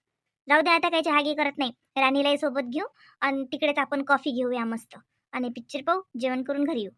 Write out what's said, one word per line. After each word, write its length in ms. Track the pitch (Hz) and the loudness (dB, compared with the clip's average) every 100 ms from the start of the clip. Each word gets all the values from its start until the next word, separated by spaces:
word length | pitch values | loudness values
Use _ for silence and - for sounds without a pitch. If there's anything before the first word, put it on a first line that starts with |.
| _ _ _ _ - | _ _ _ _ 4
जाऊ 120 | 294 | 4
दे, 100 | 320 | 6
आता 180 | 330 349 | 4 4
काही 140 | 330 | 2
चहागी 320 | 320 294 294 | 2 2 2
करत 240 | 302 294 285 | 0 0 0
नाही, 140 | 254 - _ - | -4 -6 _ 0
राणीलाही 420 | 269 277 285 285 | 2 4 2 2
सोबत 240 | 302 254 | 0 -2
घेऊ 240 | 247 269 440 - - _ | -4 -6 -6 -10 -20 _
आणि 240 | 269 277 | -2 -2
तिकडेच 340 | 262 285 302 294 | -4 -2 0 0
आपण 240 | 269 285 | -2 -4
कॉफी 280 | 277 277 302 | 2 2 2
घेऊया 340 | 240 247 247 | -2 -2 -2
मस्त 320 | 226 226 - - _ _ _ | -4 -6 -10 -20 _ _ _
आणि 160 | 254 247 | -8 -6
पिक्चर 320 | 240 233 - 311 | -8 -10 -8 -2
पाहू, 140 | 370 381 240 | -2 -4 -6
जेवण 220 | 254 254 | -4 -4
करून 220 | 262 277 | -4 -2
घरी 160 | 285 269 | -2 -2
येऊ. 100 | 202 | -6